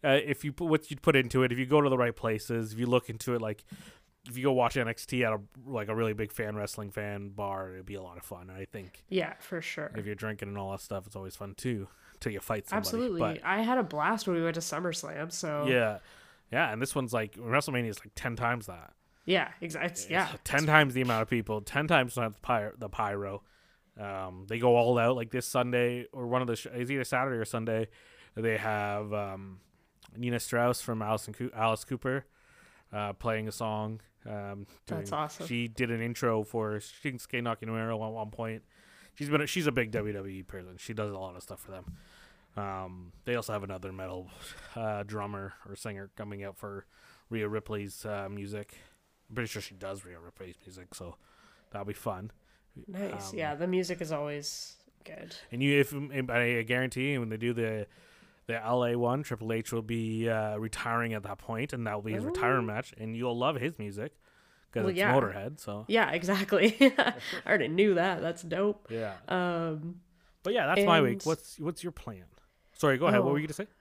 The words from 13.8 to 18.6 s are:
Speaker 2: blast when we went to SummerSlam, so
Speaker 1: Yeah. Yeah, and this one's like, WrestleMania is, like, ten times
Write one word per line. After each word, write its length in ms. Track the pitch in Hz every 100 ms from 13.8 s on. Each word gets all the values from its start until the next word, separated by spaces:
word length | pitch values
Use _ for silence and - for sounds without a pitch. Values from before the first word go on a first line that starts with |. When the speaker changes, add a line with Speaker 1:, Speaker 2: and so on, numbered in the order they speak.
Speaker 2:
blast 440 | 185 151 156 220 -
when 80 | 170
we 60 |
went 120 | 165
to 60 | 165
SummerSlam, 680 | 165 151 180 160 151 151 160
so 360 | 165 160 147 139
Speaker 1:
Yeah. 300 | 127 110 101 - - - - _
Yeah, 200 | 120 156
and 80 | 110
this 140 | 135
one's 180 | 147 127
like, 220 | 117 107
WrestleMania 540 | - 117 135 147 127 117
is, 100 | 101
like, 140 | -
ten 200 | - 131 113
times 300 | 120 120